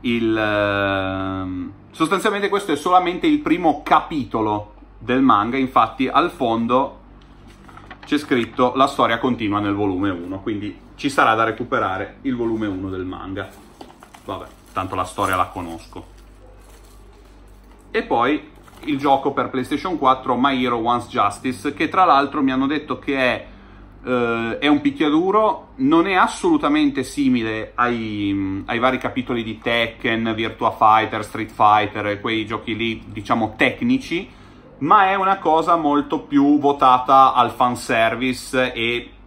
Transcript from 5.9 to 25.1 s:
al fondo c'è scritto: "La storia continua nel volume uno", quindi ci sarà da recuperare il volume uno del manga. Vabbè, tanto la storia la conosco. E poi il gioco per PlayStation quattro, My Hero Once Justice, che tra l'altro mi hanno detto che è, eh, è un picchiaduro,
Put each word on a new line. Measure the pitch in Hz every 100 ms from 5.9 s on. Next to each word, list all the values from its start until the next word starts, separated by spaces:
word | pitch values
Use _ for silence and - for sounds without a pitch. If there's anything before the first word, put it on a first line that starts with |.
| - 131
al | 139 165
fondo | - 120 113 117 127 135 - - - - - - - - - - -
c'è | - 147
scritto: | - 131 113 - 127
"La | 127 135
storia | - 117 113
continua | 131 117 107 101
nel | 104
volume | 101 101 90 98
uno", | 87 87 95
quindi | - 101 101 - -
ci | - 139
sarà | 147 131
da | 110
recuperare | 113 110 117 123 101 95 98 -
il | 139
volume | 123 117 110 107
uno | 92 95
del | 95
manga. | 90 87 95 98 95 - - - - - - -
Vabbè, | - 92 - - -
tanto | 98 95
la | 98
storia | 90 - 95
la | 92 90
conosco. | 95 85 82 - - - - - - - - - - - - - - - - - - - - -
E | 220
poi | 240 123 123 151 - - - -
il | - 139
gioco | 143 135 147
per | 139 120
PlayStation | 131 123 147 190 160
quattro, | 135 127 - 120
My | 139 131
Hero | 127 120
Once | 113 120 -
Justice, | 123 101 - 131 127 147
che | 143 156
tra | 180
l'altro | 180 139 139 151
mi | 135
hanno | 131 135
detto | 151 151 127
che | - 139
è, | 127 107 - - - - - -
eh, | 123 123 117 117 113 107
è | 147
un | 143
picchiaduro, | 143 139 151